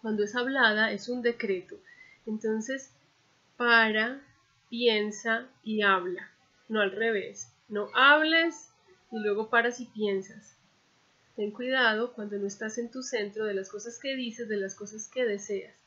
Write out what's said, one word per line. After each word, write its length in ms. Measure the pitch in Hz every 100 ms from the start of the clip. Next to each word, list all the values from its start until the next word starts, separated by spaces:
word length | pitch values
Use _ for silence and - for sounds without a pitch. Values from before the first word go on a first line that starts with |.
| 226
Cuando 160 | 214
es 140 | 208 240
hablada 560 | 247 277 233 214 220
es 160 | 208 -
un 120 | 247
decreto. 540 | 240 233 214 185 175 202 - - - - -
Entonces, 680 | 214 220 220 220 269 - _ _ _ _ _ _ _
para, 640 | 240 233 220 214 226 277 - _ _ _ _
piensa 800 | 233 240 214 214 208 233 226 254 _
y 180 | - 214
habla, 480 | 202 190 180 175 - _ _ _ _
no 120 | 220
al 120 | 196
revés. 600 | 196 226 214 185 196 - _ _
No 200 | 208 208
hables 800 | - 269 294 311 330 330 302 - _ _ - _
y 80 | 226
luego 320 | 208 202 220
paras 300 | 233 233 240
y 60 | 240
piensas. 720 | 220 214 196 190 220 - _ _ _ _ _ _ _ _
Ten 160 | - 208
cuidado 640 | 214 247 262 240 214 240
cuando 260 | 240 208 202
no 80 | 202
estás 320 | 196 220 220
en 100 | 233
tu 140 | 262
centro 440 | 254 233 208 208 214
de 80 |
las 140 | 196 190
cosas 300 | 208 226 233
que 160 | 277
dices, 340 | 269 240 226 233
de 100 | 214
las 180 | 190 196
cosas 320 | 202 214 -
que 160 | 254
deseas. 500 | 247 202 202 202 - _